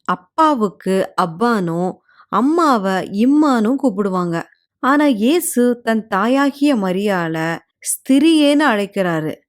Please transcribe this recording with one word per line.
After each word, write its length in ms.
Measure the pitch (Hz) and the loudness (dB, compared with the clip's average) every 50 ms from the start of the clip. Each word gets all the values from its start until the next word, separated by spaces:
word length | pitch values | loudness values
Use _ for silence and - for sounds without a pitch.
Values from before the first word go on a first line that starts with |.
| _ | _
அப்பாவுக்கு 1080 | - 180 - - _ _ - 320 311 302 240 214 196 - - - 190 190 190 - - - - | -8 -8 -8 -8 _ _ 0 0 2 2 0 -2 -4 -6 -6 -4 -2 -2 0 -2 -2 -2 -4
அப்பானும், 720 | 185 175 160 170 226 240 233 208 185 165 165 170 180 185 - - _ _ _ _ _ - | -4 -4 -2 -2 -2 0 0 0 -2 -2 -4 -4 -4 -4 -6 -10 _ _ _ _ _ -6
அம்மாவ 720 | - 196 233 285 320 339 339 302 254 220 190 190 190 185 | -4 -2 0 0 2 2 2 2 2 0 0 -2 -2 -2
இம்மானும் 800 | 165 - 185 202 226 262 285 302 311 294 262 233 214 214 269 269 - | -4 -4 -2 0 2 2 4 4 2 2 2 0 0 0 0 0 -2
கூப்பிடுவாங்க. 600 | 262 185 190 208 202 185 185 175 170 165 170 - - _ _ _ _ _ _ | -2 -2 -2 -4 -2 -2 -2 -2 -2 -4 -6 -6 -10 _ _ _ _ _ _
ஆனா, 260 | - 262 277 294 302 | -2 0 2 2 2
இயேசு 760 | 294 262 196 214 247 311 359 - - - 240 240 247 240 240 - | 2 2 2 0 0 0 0 -2 -2 -2 0 0 0 0 -2 -2
தன் 240 | 226 226 220 214 - | -2 -2 -2 -2 -4
தாயாகிய 680 | 208 185 202 233 262 269 285 277 277 277 277 294 285 | -4 -2 0 0 0 2 0 0 0 0 0 0 0
மரியாள 840 | 220 190 185 180 190 202 208 196 180 170 165 160 160 160 165 165 - - _ _ _ | 0 0 -2 -2 -2 -2 -2 -2 -2 -2 -4 -4 -4 -4 -4 -6 -6 -10 _ _ _
ஸ்திரியேன்னு 840 | - - - - - - - 180 - 330 330 311 294 285 285 - 254 285 | -10 -10 -10 -6 0 2 2 4 4 4 4 4 4 4 4 2 2 2
அழைக்கிறாரு. 640 | 220 202 202 196 - 202 190 180 170 156 151 156 - - _ | 0 0 -2 -4 -4 -2 -2 -2 -2 -2 -4 -6 -8 -10 _